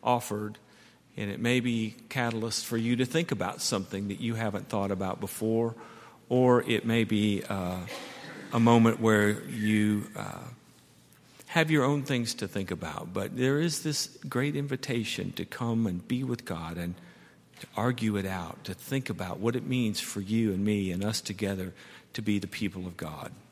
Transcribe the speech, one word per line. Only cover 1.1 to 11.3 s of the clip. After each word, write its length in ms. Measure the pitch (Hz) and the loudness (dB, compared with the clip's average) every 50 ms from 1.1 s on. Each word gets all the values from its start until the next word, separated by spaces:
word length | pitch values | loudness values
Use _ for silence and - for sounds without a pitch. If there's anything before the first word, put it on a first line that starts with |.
| - | -10
and 160 | - 104 101 | -8 -6 -6
it 80 | 98 - | -4 -2
may 200 | 113 120 123 127 | 0 2 2 2
be 360 | 117 123 117 113 110 110 107 - - - | 2 0 0 0 -2 -4 -6 -12 -14 -6
catalyst 560 | - 131 120 117 113 113 110 117 117 - - | -2 -2 0 0 0 -2 -4 -2 -4 -4 -4
for 120 | - 120 | -2 -2
you 180 | 113 113 117 123 | 0 2 2 2
to 80 | 117 127 | 2 0
think 260 | 123 - 165 175 - | 0 0 -2 0 0
about 300 | 123 101 92 90 - - | -2 -2 -2 -4 -4 -4
something 480 | - - - 101 95 - - 98 101 101 | -2 -2 0 -2 -2 -2 -6 -4 -4 -4
that 100 | 101 - | -4 -4
you 160 | 127 113 117 | -4 -4 -2
haven't 340 | 110 113 107 101 98 - - | -2 -2 -2 -4 -4 -6 -4
thought 220 | - 107 98 98 | -2 -2 0 -2
about 280 | 98 92 98 92 95 - | -2 -2 -2 -4 -4 -6
before, 560 | 101 98 - - 110 110 113 113 117 117 113 - - - - - - - - - - - | -6 -8 -6 -4 -2 0 2 2 0 0 -4 -8 -16 -18 -20 -20 -20 -20 -20 -20 -4 0
or 320 | 117 127 127 127 123 120 - | 4 6 8 8 8 6 6
it 220 | 131 120 107 - | 4 2 2 2
may 180 | 113 113 117 113 | 2 2 2 4
be, 400 | 104 110 104 104 107 101 95 - - | 4 4 4 4 4 2 0 -2 -4
uh, 280 | 104 98 92 90 90 92 90 - - - - - - - - - - - - - - | -4 -4 -2 -2 -4 -4 -6 -8 -10 -12 -12 -12 -14 -14 -14 -14 -14 -14 -12 -2 2
a 60 | 117 | 6
moment 400 | 117 120 117 117 113 113 110 - | 8 8 10 10 10 8 6 6
where 440 | 113 113 107 104 104 104 104 - - | 4 6 6 6 6 4 2 0 -4
you, 640 | - - 113 107 107 107 107 107 107 104 104 - - - | -8 -6 -2 2 4 4 4 4 4 2 0 -2 -6 -10
uh, 280 | - - - - - - - - - - - - - - _ - - - _ - _ - - | -10 -10 -10 -10 -12 -12 -14 -16 -18 -20 -20 -20 -20 -20 _ -20 -20 -20 _ -20 _ -20 -20